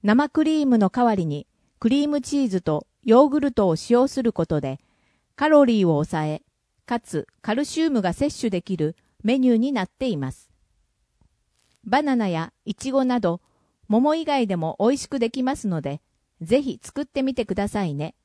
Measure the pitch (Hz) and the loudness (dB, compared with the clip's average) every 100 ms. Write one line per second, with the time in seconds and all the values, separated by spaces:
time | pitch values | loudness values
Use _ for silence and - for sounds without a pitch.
0 | 202 226 294 - 311 311 285 233 196 247 | 4 2 2 0 0 2 2 4 2 2
1 | 240 208 165 147 - _ _ _ 226 269 | 0 2 -2 -6 -10 _ _ _ 0 0
2 | 294 294 254 285 262 185 170 151 - _ | 0 -2 -2 -2 -2 -2 -2 -4 -6 _
3 | - 226 294 294 277 240 196 160 - 240 | 4 6 6 4 0 0 0 0 0 2
4 | 269 - 233 - 165 156 139 135 _ _ | 2 0 -2 -2 -2 -2 -4 -10 _ _
5 | _ _ _ - 294 302 269 226 180 151 | _ _ _ -4 4 6 6 4 2 2
6 | 160 160 151 151 _ _ _ _ - 240 | 0 -4 -4 -6 _ _ _ _ -8 -8
7 | - 160 - _ - 233 294 - 320 262 | -6 -8 -8 _ -4 -4 -2 -2 0 0
8 | 185 170 294 - 233 185 - 185 156 170 | 0 0 -4 -2 -4 -4 -4 -4 -2 -4
9 | _ _ 208 262 254 226 254 262 - _ | _ _ -2 2 4 2 2 -2 -6 _
10 | 262 170 135 - _ _ _ _ _ _ | -4 -4 -6 -8 _ _ _ _ _ _
11 | _ _ _ _ _ _ _ _ - 240 | _ _ _ _ _ _ _ _ -2 0
12 | 302 254 208 165 165 _ - 208 269 269 | 2 0 0 -2 -6 _ -12 -8 -2 0
13 | 254 247 196 175 _ _ _ _ _ 208 | 0 0 0 -2 _ _ _ _ _ 2
14 | 277 320 311 285 226 180 160 160 214 277 | 2 0 0 -2 0 -2 -4 0 0 0
15 | - 277 233 247 254 277 208 165 143 143 | -4 -4 -4 -2 -4 -4 -4 -4 -6 -10
16 | _ _ _ _ 160 247 277 - - - | _ _ _ _ 0 0 0 -8 -10 -10
17 | 285 - 262 254 220 196 202 208 185 143 | -8 -4 -4 -4 -4 -4 -4 -2 -4 -4
18 | 156 - | -8 -12